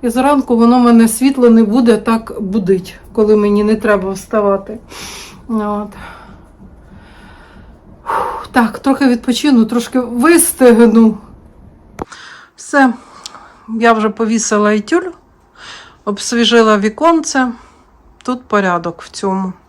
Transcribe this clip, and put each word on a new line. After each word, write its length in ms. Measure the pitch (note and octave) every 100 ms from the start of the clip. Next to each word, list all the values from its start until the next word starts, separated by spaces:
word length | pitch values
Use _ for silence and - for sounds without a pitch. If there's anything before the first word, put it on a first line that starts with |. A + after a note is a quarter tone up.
і 60 | B3
зранку 480 | A#3 C4+ D4 C4+ A#3
воно 220 | A#3 B3
мене 300 | A#3+ A#3 A3+
світло 420 | - C4 C4+ A#3+
не 140 | A3+
буде 320 | G#3+ A#3 A#3+ G#3+
так 360 | - A3+ - -
будить, 540 | G3 G#3+ F3+ F#3+ F3+ - -
коли 240 | - G#3+ G#3+
мені 280 | G#3 G3+
не 120 | G#3 A3
треба 340 | A3+ G3+ F#3
вставати. 680 | F#3+ - A3 G3+ G3 G3 A3 - - - - - - -
От. 400 | A3 G#3 G#3 G#3 - - - - - - - F#3+ - - - - - - - - - - - - -
Фух, 440 | - - - - -
так, 260 | C4 A3+ -
трохи 280 | - C4 C4+
відпочину, 580 | A#3+ - A#3 D4 B3+
трошки 360 | A3 A#3+ A#3 B3+
вистигну. 1160 | A#3+ A#3+ D4 E4+ - - B3+ A3+ A#3 A3 A3 - - - - _ - - - - - - - - - _
Все, 360 | - C#4+ C4 A3+ - - - - - - -
я 240 | A3+ A#3
вже 160 | A3 G#3+
повісила 640 | G#3 A3+ A3+ - G#3 G#3
і 80 | G#3+
тюль, 300 | G#3 E4+ F4+ - _ _ _ _ - - - _
обсвіжила 720 | - G3+ - A#3+ A3+ A#3 A3 G#3+
віконце, 720 | G#3 G#3+ D#4+ E4 - C4+ B3+ A#3 - _ _ _ _ _
тут 200 | - B3
порядок 580 | - G#3 F#3+ F3 E3+ E3+
в 80 | -
цьому. 420 | - G3 F#3+ F#3 F#3